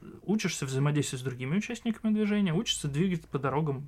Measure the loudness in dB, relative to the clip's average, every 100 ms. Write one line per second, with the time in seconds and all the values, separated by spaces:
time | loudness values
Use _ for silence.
0 | -20 -6 0 0 0 -2 -2 2 2 2
1 | 0 -2 -6 -4 -2 -2 -2 -4 -4 -2
2 | 0 2 2 2 2 2 0 -2 0 2
3 | 2 0 -4 -2 0 2 0 -2